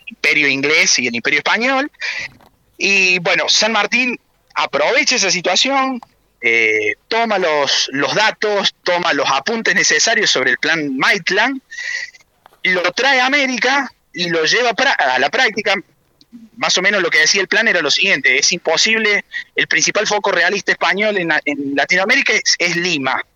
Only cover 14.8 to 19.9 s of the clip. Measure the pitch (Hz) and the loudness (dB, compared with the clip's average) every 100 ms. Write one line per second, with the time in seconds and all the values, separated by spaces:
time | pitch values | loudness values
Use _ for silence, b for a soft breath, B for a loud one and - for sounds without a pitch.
14.8 | 269 - 135 127 139 - 247 208 208 196 | 0 2 2 2 0 0 0 0 -2 -2
15.8 | - _ _ _ _ - - - 156 185 | -6 _ _ _ _ -20 -18 -6 -2 0
16.8 | 190 202 165 156 156 196 185 202 226 180 | 0 0 2 2 2 2 0 0 2 2
17.8 | 147 - 190 165 131 131 - 175 - 160 | 0 0 0 2 2 2 0 0 0 0
18.8 | 220 220 214 196 - B B - 151 160 | 2 0 0 -2 -4 B B -4 0 0
19.8 | - | 0